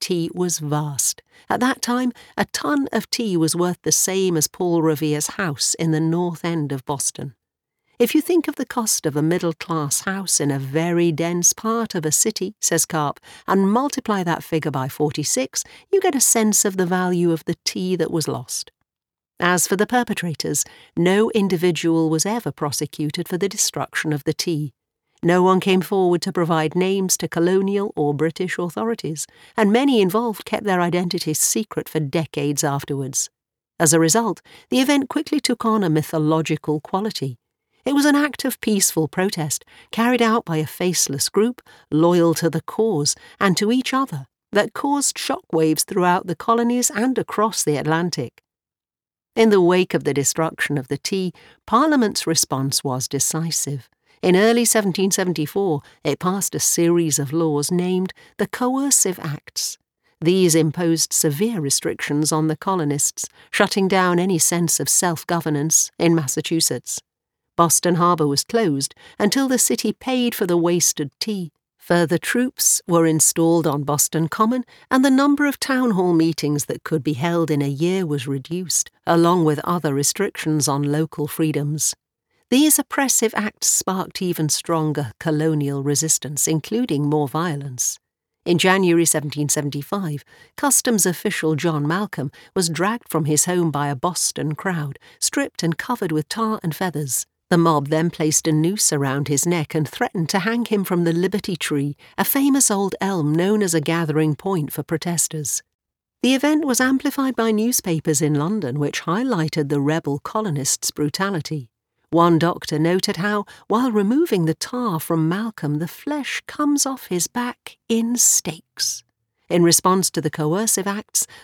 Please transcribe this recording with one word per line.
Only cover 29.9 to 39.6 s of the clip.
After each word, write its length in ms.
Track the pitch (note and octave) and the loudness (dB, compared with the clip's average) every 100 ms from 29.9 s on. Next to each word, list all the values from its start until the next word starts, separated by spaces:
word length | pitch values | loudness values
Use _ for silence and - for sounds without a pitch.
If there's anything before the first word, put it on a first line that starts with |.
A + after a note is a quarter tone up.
| A#3 | 4
involved 440 | F#3 G#3+ A#3+ G3 | 4 2 -2 -6
kept 200 | - - | -8 -6
their 160 | G#3 F3+ | -2 0
identities 600 | F3 F3 F3+ F3 D#3 D3+ | 0 0 -2 -4 -4 -2
secret 480 | - A3 G#3+ - - | 0 -2 -4 -8 -4
for 100 | D#3 | -4
decades 640 | C#3+ E3+ D3+ D3+ C#3+ D3 | -2 -2 -2 -4 -2 0
afterwards. 680 | D3+ C#3 - C#3 C3 - - _ _ _ _ - | 0 -2 -4 -6 -4 -6 -6 _ _ _ _ -2
As 120 | D#3+ | 2
a 60 | E3 | 4
result, 420 | E3 A3 A3+ E3 _ - - | 4 2 0 -6 _ -20 -2
the 120 | B3+ | 0
event 280 | C4+ C#4+ C4+ | 2 2 0
quickly 320 | D4 - D4+ | -4 -2 -4
took 240 | - A#3+ | -2 -2
on 180 | A3+ A3 | 0 2
a 80 | F3+ | 2
mythological 920 | D#3 - D#3+ D3+ D#3+ D#3+ D#3 - D3+ | 2 0 0 2 2 0 -4 -2 -4
quality. 580 | - F#3+ G#3+ - C3+ A#2+ _ _ _ _ | -2 -4 -4 -4 -8 -8 _ _ _ _
It 100 | C4 | -2
was 100 | C#4+ | 2
an 100 | D4 | 4
act 300 | C#4+ D4 - | 4 2 -2
of 160 | C4 - | -6 -4
peaceful 480 | - G3+ - D#3+ D3+ | -2 0 0 0 -2
protest 560 | - F#3+ E3+ D3 - | 0 -2 -2 -4 -6